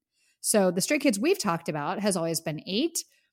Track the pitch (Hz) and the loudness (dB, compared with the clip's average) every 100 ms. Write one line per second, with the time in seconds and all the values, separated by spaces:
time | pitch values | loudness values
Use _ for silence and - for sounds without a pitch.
0 | _ _ _ _ - 214 185 180 - 294 | _ _ _ _ 0 2 4 2 0 2
1 | 294 196 285 403 208 165 - 151 147 208 | 2 2 2 2 0 -2 -2 -4 -4 -2
2 | 202 175 165 160 175 151 - 196 330 - | 0 0 0 -2 -4 -8 -4 -2 -2 -4
3 | - _ _ | -10 _ _